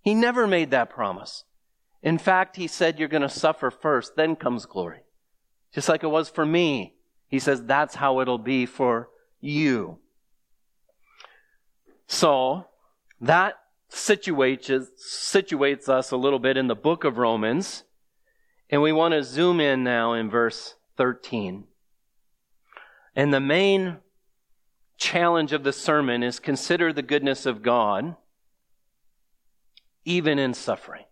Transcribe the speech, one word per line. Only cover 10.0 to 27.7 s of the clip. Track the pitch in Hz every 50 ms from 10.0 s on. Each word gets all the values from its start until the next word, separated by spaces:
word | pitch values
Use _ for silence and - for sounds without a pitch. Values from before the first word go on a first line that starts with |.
| _ _ _ _ _ _ _ _ _ _ _ _ _ _ _ _ _ _ _ _ _ _ _ _ - - _ _ _ _ _ _ _ _ _ _ _ _ _ _ _
So, | - - - - 156 143 131 127 131 143 185 180 _ _ _ _ _ _ _ _ _ _ _
that | 113 135 160 175 185 208 - - _ _ _ _ _ _
situates, | - - - - 208 208 - - 156 139 131 131 135 131 - - 135 131 127 - _
situates | _ - - - - - - - - - - 165 135 139 143 139 135 - 135
us | 131 131 127 -
a | 131
little | 127 127 139 139 127
bit | 117 135 131
in | 131 131
the | 123 113
book | 104 - 151 170 165 -
of | 143 117
Romans. | 117 123 113 113 110 110 110 120 170 196 - - - _ _ _ _ _ _ _ _ _ _ _ _ _ _ _ _ _ _
And | 147 143
we | 147 156
want | 156 156 165 170
to | 165 151 135
zoom | 123 127 147 175 180 175 170
in | 151 143 135 131 127
now | 123 120 117 117 117 117
in | 117 110 107
verse | 113 117 117 113 - - - - - _ _ _ _
thirteen. | - 131 127 120 - - - 127 113 104 92 92 101 101 _ _ _ _ _ _ _ _ _ _ _ _ _ _ _ _ _ _ _ _ _ - - - - _ _ _ _ _
And | 135 143 147
the | 143 135
main | 139 135 151 180 196 196 196 190 185 180 165 147 _ _ _ _ _ _ _ _ _ _ _ _ _ _ _ _ _ _ _
challenge | _ - - - 170 175 170 170 165 156 143 151
of | 147 135
the | 139 135
sermon | - - - 151 151 143 127 120 120 123
is | 123 120 -
consider | - - 139 131 - - 170 165 170 165
the | 151 147 131
goodness | 120 147 147 139 139 131 - -
of | 139 117 107
God, | 107 120